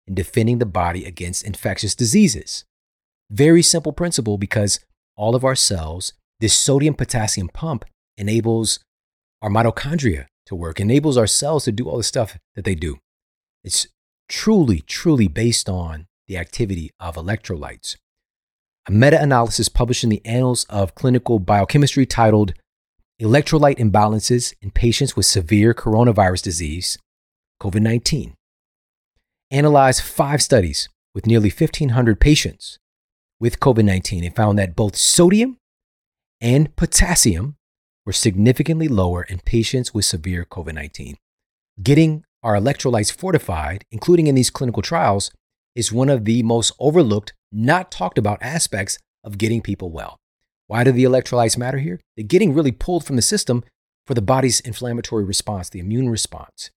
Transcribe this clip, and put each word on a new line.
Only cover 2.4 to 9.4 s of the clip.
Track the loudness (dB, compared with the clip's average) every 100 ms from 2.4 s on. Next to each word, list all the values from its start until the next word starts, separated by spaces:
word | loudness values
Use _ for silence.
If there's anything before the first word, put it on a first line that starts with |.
| -10 -14 -16 _ _ _ _ _ _
Very | 2 4 6
simple | 4 0 -4
principle, | -6 -4 -4 -4 -4
because | -4 -2 -2 -4 -8 _ _ -6
all | -2 0
of |
our | 0 0
cells, | -2 -2 -8 -10 -12 -14 _ _
this | 0
sodium | 0 2 2 2
potassium | 0 -4 -4 -4 -4 -8
pump | -10 -8 -8 -12 _ _ -10
enables | -2 -2 0 -2 -2 -6 _ _ _ _ _ _